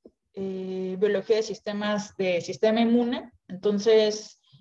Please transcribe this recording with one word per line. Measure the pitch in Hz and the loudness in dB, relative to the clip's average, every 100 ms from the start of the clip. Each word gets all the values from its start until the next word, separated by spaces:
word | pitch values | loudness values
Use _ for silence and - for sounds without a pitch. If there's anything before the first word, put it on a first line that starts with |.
| - _ _ | -20 _ _
eh, | 196 190 190 185 185 185 185 | -10 -8 -6 -6 -6 -6 0
biología | 208 196 190 214 | 0 2 0 0
de | |
sistemas, | 220 190 214 202 208 208 202 - | 0 -6 -6 -4 -2 -2 -4 -4
de | 185 175 | -2 -2
sistema | 170 185 220 226 | -4 0 2 4
inmune. | 233 240 240 285 - _ - | 4 2 2 -4 -8 _ -16
Entonces, | 185 208 202 226 220 214 208 - - _ _ | -4 -2 0 4 4 4 -2 -10 -20 _ _